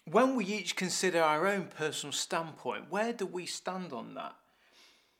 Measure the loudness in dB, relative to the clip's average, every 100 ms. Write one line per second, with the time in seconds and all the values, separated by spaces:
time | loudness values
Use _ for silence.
0 | 2 6 6 4 0 0 -2 -2 -2 2
1 | 2 6 6 6 4 2 -2 -4 -4 -2
2 | -4 -4 -2 -2 -4 -6 -6 -6 -4 -2
3 | -2 -2 -4 -4 -6 -8 -6 -6 -6 -8
4 | -10 -10 -10 -12 _ _ _ -20 -20 _
5 | _ _